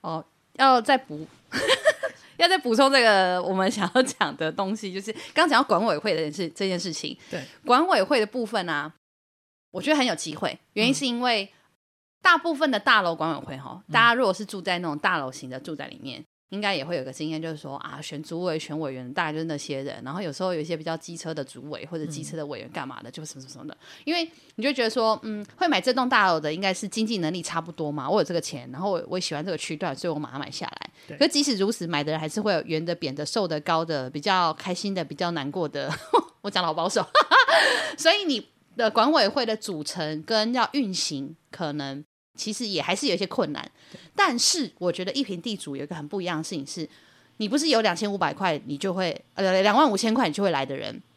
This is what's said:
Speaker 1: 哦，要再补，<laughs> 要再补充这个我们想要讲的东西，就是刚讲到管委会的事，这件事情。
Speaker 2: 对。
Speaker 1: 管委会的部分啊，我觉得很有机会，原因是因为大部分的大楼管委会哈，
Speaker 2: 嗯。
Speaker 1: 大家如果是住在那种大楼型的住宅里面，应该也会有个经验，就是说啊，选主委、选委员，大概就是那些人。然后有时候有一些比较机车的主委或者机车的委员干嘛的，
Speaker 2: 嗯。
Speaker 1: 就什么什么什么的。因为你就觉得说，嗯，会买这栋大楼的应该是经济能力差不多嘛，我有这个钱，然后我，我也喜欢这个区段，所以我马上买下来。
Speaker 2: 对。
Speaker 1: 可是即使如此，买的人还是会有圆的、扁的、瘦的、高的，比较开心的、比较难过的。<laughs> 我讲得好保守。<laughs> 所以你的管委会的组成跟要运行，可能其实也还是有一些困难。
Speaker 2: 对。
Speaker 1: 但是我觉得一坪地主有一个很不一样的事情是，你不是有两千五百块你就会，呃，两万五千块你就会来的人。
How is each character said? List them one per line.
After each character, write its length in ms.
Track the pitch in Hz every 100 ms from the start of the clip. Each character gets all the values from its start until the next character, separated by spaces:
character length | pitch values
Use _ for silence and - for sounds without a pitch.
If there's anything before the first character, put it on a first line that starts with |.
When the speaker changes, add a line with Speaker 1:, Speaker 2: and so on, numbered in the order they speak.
Speaker 1:
哦， 220 | 175 160 - _ _
要 260 | - 269 254
再 160 | 226 269
补， 300 | - 151 156 - _
<laughs> 880 | - 554 508 605 - - - - -
要 120 | 339
再 80 | 370
补 180 | 254
充 180 | 226 277
这 80 | 269
个 420 | 233 196 185 180
我 100 | 180
们 180 | 190 190
想 200 | 208 180
要 80 | 175
讲 320 | 175 - 170 -
的 140 | 160
东 220 | 156 190 214
西， 160 | 202
就 80 | 185
是 140 | 202 214 -
刚 140 | - 330
讲 120 | 240
到 40 | 269
管 160 | 180 220
委 100 | 151
会 180 | 214
的 160 | 160 156
事， 180 | 151 170
这 180 | - 196
件 100 | 180
事 140 | 180
情。 240 | 156 - - -
Speaker 2:
对。 120 | 170 131 -
Speaker 1:
管 200 | - 247 339
委 140 | 294
会 180 | 185 277
的 60 | 214
部 180 | 254
分 240 | 220 220 175
啊， 240 | 147 147 - _ _ _ _ _ _ _
我 100 | 185
觉 80 | 202
得 60 | 302
很 80 |
有 100 | 254
机 200 | 175 -
会， 240 | 151 170 - _
原 120 | - 226
因 80 |
是 120 | 277 269
因 140 | 240
为 300 | 247 226 196 _ _ _ _ _ _ _
大 140 | 370 339
部 160 | 339
分 160 | 285 302
的 80 | 220
大 240 | 269 226
楼 120 | 175
管 160 | 165 160 143
委 60 |
会 120 | - 135
哈， 260 | 135 185 -
Speaker 2:
嗯。 40 |
Speaker 1:
大 80 | 143
家 140 | 233
如 100 | 233
果 80 | 226
是 120 | 185
住 160 | 208 202
在 180 | 180 175
那 100 | 175
种 100 | 147
大 200 | 190 175
楼 140 | 131
型 180 | 127 127
的 80 | 127
住 160 | 147
宅 120 | 147 139
里 120 | -
面， 220 | 135 123 - _ _
应 100 | 196
该 120 | 208
也 120 | 180
会 120 | 139 175
有 60 |
个 100 | 131
经 160 | 131 156
验， 140 | 156
就 80 | 160
是 60 | 151
说 200 | 151 139
啊， 220 | - 135
选 220 | 151 147
主 200 | 160 165
委、 140 | 180 156
选 220 | - 151
委 140 | 151
员， 200 | 131 123
大 120 | 147
概 80 | 165
就 60 | 151
是 60 | 165
那 100 | 147
些 240 | - 139
人。 180 | 135 -
然 100 | 123
后 80 | 160
有 100 | 185
时 120 | 135
候 100 | 185
有 60 | 175
一 40 |
些 120 | 156 165
比 80 |
较 120 | 160 160
机 200 | - 170
车 180 | 165
的 80 | 151
主 260 | 135 - 143
委 140 | 143 147
或 80 | 170
者 80 | 151
机 160 | 147
车 140 | 147 160
的 100 | 147
委 140 | 127
员 100 | 123
干 160 | 160 135
嘛 160 | 123
的， 80 | 120
Speaker 2:
嗯。 20 |
Speaker 1:
就 120 | 127
什 100 | 156
么 60 | 139
什 80 | 131
么 40 |
什 60 | 127
么 80 | 123
的。 100 | - - -
因 100 | -
为 160 | 339 330 - _
你 80 | -
就 100 | 254
觉 80 | 262
得 80 | 226
说， 300 | 233 220 214
嗯， 200 | 220 214 202 -
会 100 | 359
买 140 | 214
这 120 | 214
栋 160 | 254 254
大 200 | 254 190
楼 100 | 165
的 160 | 151
应 60 | 160
该 120 | 196
是 140 | 185 202
经 180 | -
济 140 | 220 220
能 140 | 156
力 100 | 180
差 180 | - 165
不 120 | 165
多 180 | 165 151
嘛， 180 | 147 131
我 120 | 202
有 40 |
这 80 | 151
个 80 | 170
钱， 300 | - 143 123
然 80 | 131
后 120 | 196
我， 120 | 175 -
我 100 | 185
也 20 |
喜 140 | -
欢 100 | 147
这 60 | 165
个 80 | 156
区 180 | - 156
段， 180 | 180
所 140 | 135 175
以 60 |
我 20 | 147
马 140 | 143
上 80 | 131
买 100 | -
下 180 | - -
来。 240 | - - _ -
Speaker 2:
对。 100 | 147
Speaker 1:
可 60 |
是 80 | 302
即 100 | -
使 140 | 285 214
如 160 | 196
此， 120 | -
买 200 | 165 147
的 80 | 147
人 80 | 156
还 80 | 156
是 120 | 214
会 120 | 208
有 100 | 170
圆 200 | - 156
的、 120 | 165
扁 180 | 170 147
的、 140 | 139 147
瘦 220 | 233 185
的、 100 | 151
高 240 | 147 165
的， 240 | 165 151 127
比 120 | 143
较 340 | 147 185 170
开 180 | 156 -
心 220 | 180 202
的、 100 | 190
比 120 | 160 147
较 160 | 175
难 180 | 165 139
过 180 | 165 151
的。 240 | 139 139 156 -
<laughs> 260 | - - _
我 60 | 202
讲 140 | 185
得 60 | 175
好 40 |
保 160 | 156 175
守。 160 | 220 - - - 415 508
<laughs> 480 | 659 571 494 - -
所 160 | 320
以 100 | 403
你 220 | 370 247 - _ _ -
的 120 | 226
管 220 | 226 233
委 160 | 311 208
会 180 | 285
的 120 | 226 220
组 260 | - 160
成 400 | 151 185 156 156
跟 320 | - 220 220
要 140 | 247 226
运 200 | 285 226
行， 400 | 180 - 143 139 160 _
可 220 | - 160
能 320 | 147 139 139 151 _ _ -
其 160 | -
实 140 | 214 233
也 140 | 180
还 140 | 139
是 140 | 185 285
有 60 |
一 40 | 262
些 80 | 190
困 260 | - 160
难。 160 | 143 - _ -
Speaker 2:
对。 80 | - -
Speaker 1:
但 240 | - 392 240
是 320 | - 349 220 _
我 120 | 180
觉 140 | 170
得 80 | 185
一 100 | -
坪 180 | 180 175
地 140 | 240 208
主 200 | - 139
有 80 |
一 20 | 147
个 80 |
很 120 | 165 147
不 140 | 202
一 20 |
样 140 | 175 160
的 60 |
事 60 | 160
情 160 | 170 139
是， 220 | - 156 - _ _ _ _
你 120 | 214
不 100 | 269
是 100 | 311
有 120 | 226
两 120 | 220
千 160 | 175 208
五 60 | 202
百 160 | 175
块 280 | - 190 147
你 120 | - 143
就 180 | 196
会， 300 | 185 180 - _
呃， 280 | - 190 190
两 140 | 202 214
万 140 | 294
五 60 | 196
千 180 | 226
块 120 | 233 208
你 60 |
就 100 | 151
会 80 | 196
来 140 | 147
的 100 | 135
人。 280 | 135 107 113 _